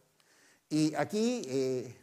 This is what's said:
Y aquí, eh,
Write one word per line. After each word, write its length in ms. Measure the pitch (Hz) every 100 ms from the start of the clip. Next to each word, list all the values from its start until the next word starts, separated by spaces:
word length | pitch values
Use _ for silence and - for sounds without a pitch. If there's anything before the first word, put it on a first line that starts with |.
| _ _ _ _ _ _ -
Y 260 | 156 156
aquí, 480 | 147 147 208 233 247 135
eh, 500 | 135 131 127 120 -